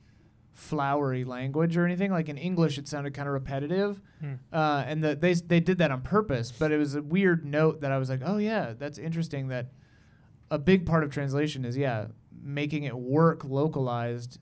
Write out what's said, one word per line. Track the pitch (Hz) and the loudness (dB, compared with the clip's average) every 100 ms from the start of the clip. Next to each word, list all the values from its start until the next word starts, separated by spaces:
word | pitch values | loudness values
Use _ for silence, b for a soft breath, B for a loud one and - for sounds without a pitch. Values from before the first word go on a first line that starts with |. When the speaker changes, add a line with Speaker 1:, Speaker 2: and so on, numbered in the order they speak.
| b b b b _ | b b b b _
Speaker 1:
flowery | - - 151 139 147 139 127 | -16 -6 -2 0 2 0 -2
language | 127 123 135 147 170 170 | -4 -6 -4 0 2 2
or | 175 | 2
anything. | 180 196 | 2 0
Like, | 180 156 | 0 -2
in | 147 | -4
English, | 175 175 156 143 | -2 2 2 0
it | 143 | -6
sounded | 151 143 | -6 -6
kinda | 135 143 | -6 -4
repetitive, | 139 135 139 147 185 202 196 - B | -4 -4 -4 -2 0 0 -4 -14 B
Speaker 2:
Hmm. | 147 131 - | -10 -10 -6
Speaker 1:
uh, | 165 156 143 123 | 0 2 2 -2
and | 156 | 0
the, | 151 147 | 0 2
they, | 175 175 | 2 2
they | - 170 | 4 2
did | 170 175 | 4 2
that | 156 | 2
on | 131 | 0
purpose, | 127 202 214 127 117 | 0 0 2 0 -2
but | - 156 | 0 2
it | 151 | 2
was | 143 147 | 2 -2
a | |
weird | 147 185 190 170 143 | -2 2 4 4 2
note | 151 160 156 | 2 2 2
that | 139 | -2
I | 135 | 0
was | 131 | 0
like, | 127 147 | -2 -2
"Oh, | 208 | 0
yeah, | 214 220 123 113 | 0 -2 -4 -6
that's | 147 123 | -10 -8
interesting," | 160 165 165 143 131 | -6 -4 -4 -4 -4
that | 127 127 - b b b b b _ - | -6 -6 -12 b b b b b _ -6
a | 151 | 0
big | 139 190 165 | 4 4 6
part | 165 | 2
of | 147 | 2
translation | 143 139 139 151 139 | -2 -2 0 0 -2
is, | 120 127 | -4 -2
yeah, | 135 110 110 - _ 113 | -2 -2 -6 -12 _ -18
making | 139 143 147 151 139 | -8 -4 -2 -4 -4
it | 123 | -6
work | 123 143 165 165 139 | 2 6 6 4 -2
localized | 135 156 151 123 120 120 120 123 - | 0 0 0 -2 -2 -2 -6 -10 -16